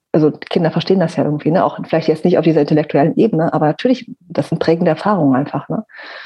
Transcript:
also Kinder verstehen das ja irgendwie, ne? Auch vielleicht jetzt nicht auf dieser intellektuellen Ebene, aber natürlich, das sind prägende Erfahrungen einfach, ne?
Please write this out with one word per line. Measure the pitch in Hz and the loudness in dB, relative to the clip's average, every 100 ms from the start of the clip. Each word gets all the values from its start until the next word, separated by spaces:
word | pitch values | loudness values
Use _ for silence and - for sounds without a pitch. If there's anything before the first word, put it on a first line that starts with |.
| _ | _
also | 165 151 | 2 2
Kinder | 147 - 185 160 | 0 -4 -2 0
verstehen | 165 - 190 | -2 0 0
das | 170 151 | 0 -2
ja | |
irgendwie, | 147 147 151 | -2 -2 0
ne? | 170 | 0
Auch | 123 - - | 0 -2 -4
vielleicht | 165 160 | -2 0
jetzt | 156 | 0
nicht | 180 175 | 2 2
auf | |
dieser | 165 156 | 4 2
intellektuellen | 143 151 156 147 156 - | 2 0 2 2 2 2
Ebene, | 220 160 160 | 0 0 -2
aber | 151 151 | 0 0
natürlich, | 156 247 254 - - | 0 0 -2 -6 -20
das | - 170 - | -10 -6 -4
sind | 165 | -2
prägende | - 165 180 | 0 0 0
Erfahrungen | 156 202 202 143 | 0 0 2 2
einfach, | 131 143 - - | 2 -2 -6 -8
ne? | 165 - - - - | -8 -10 -16 -18 -18